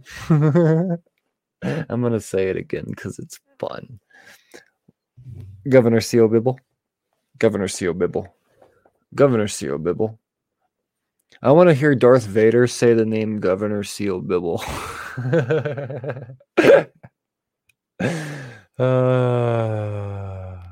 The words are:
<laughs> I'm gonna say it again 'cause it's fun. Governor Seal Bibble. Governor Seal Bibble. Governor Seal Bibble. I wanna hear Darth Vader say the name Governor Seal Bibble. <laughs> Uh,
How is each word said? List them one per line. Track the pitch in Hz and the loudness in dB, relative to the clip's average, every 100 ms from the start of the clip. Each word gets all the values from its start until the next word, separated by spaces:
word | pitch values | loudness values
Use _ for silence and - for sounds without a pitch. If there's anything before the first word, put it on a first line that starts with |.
| - | -8
<laughs> | - - | -18 0
I'm | 156 151 151 165 160 180 170 - _ _ _ _ _ 180 147 147 | 2 2 2 2 2 0 -6 -10 _ _ _ _ _ -6 -6 -6
gonna | 117 120 113 | -4 -2 -2
say | - 98 95 | -4 -4 -2
it | 90 | -4
again | - - 117 104 | -8 -10 -10 -12
'cause | 101 - | -12 -14
it's | - - _ 277 | -16 -20 _ _
fun. | - - - 107 _ _ - - _ - _ _ _ _ _ _ - - - - 143 | -12 -12 -16 -20 _ _ -20 -20 _ -20 _ _ _ _ _ _ -20 -20 -20 -14 4
Governor | 131 117 113 | 6 6 2
Seal | - 120 113 | 2 4 4
Bibble. | 113 120 127 _ _ _ _ _ _ _ _ | 4 0 -6 _ _ _ _ _ _ _ _
Governor | 113 104 92 | -2 0 -6
Seal | - 92 | -4 -4
Bibble. | 87 90 82 95 _ _ _ _ _ _ _ _ 123 | -2 -2 -4 -10 _ _ _ _ _ _ _ _ 2
Governor | 143 117 104 | 2 2 -2
Seal | - 69 71 | -4 -6 -4
Bibble. | 80 90 110 110 _ _ _ _ _ _ _ _ _ _ _ _ | -4 -4 -4 -6 _ _ _ _ _ _ _ _ _ _ _ _
I | 117 | 4
wanna | 156 180 | 6 6
hear | 139 151 131 | 4 2 4
Darth | 120 127 107 | 6 6 4
Vader | 101 110 117 123 | 2 4 4 2
say | - 123 | 2 4
the | 117 110 | 4 2
name | 110 110 107 | -2 -2 -2
Governor | 92 95 104 104 | -2 -2 -2 -6
Seal | 101 - 101 92 | -8 -6 -6 -6
Bibble. | 80 90 87 90 - - - - - - | -2 -4 -2 -6 -6 -10 -12 -14 -14 -10
<laughs> | 127 160 123 151 147 139 131 135 139 135 - - _ - 311 494 151 _ - _ _ _ _ _ _ _ _ _ - 165 151 147 131 117 _ - | -2 -2 0 -4 -4 -10 -10 -12 -10 -12 -14 -20 _ 2 6 6 4 _ -20 _ _ _ _ _ _ _ _ _ -6 -6 -10 -14 -16 -20 _ -4
Uh, | 127 127 127 127 123 123 120 117 113 110 104 104 101 98 98 95 92 90 90 | 0 2 2 2 0 0 -2 -2 -2 -4 -6 -8 -10 -10 -10 -12 -14 -16 -18